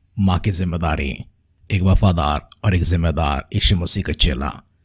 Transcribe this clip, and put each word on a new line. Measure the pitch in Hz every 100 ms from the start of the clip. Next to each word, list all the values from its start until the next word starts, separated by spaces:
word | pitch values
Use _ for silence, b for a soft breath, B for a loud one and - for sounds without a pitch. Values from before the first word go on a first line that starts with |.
| _ -
माँ | 98 87
की | 104
जिम्मेदारी, | 87 90 85 82 76 69 - - _ _ _ -
एक | 98
वफादार | 95 95 98 82 73 71 - -
और | 104
एक | 92
जिम्मेदार | 82 85 82 76 73 69 -
यीशु | 101 - 92
मसीह | 87 101
का | 82
चेला | 73 85 65 71 - - _